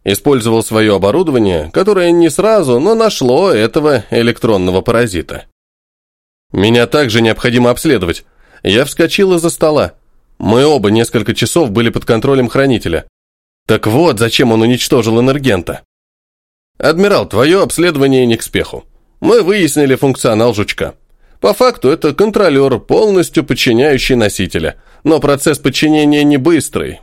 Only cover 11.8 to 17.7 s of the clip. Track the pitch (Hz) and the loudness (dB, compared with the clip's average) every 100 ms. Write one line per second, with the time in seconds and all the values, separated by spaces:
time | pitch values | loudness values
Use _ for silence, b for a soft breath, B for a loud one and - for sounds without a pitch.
11.8 | 117 - - 113 135 135 120 135 135 113 | -2 -2 -2 -2 0 0 0 0 0 0
12.8 | 95 78 - _ _ _ _ _ - 110 | -2 -6 -8 _ _ _ _ _ -4 -2
13.8 | 110 120 170 107 113 - 127 113 113 123 | 0 0 0 0 -2 0 2 2 2 0
14.8 | - 135 110 113 127 143 131 95 - - | 0 0 0 0 0 0 -2 -2 -4 -10
15.8 | - _ _ _ _ _ _ _ _ - | -14 _ _ _ _ _ _ _ _ -4
16.8 | 143 165 208 170 92 98 147 190 151 | -2 0 0 0 -2 0 2 2 0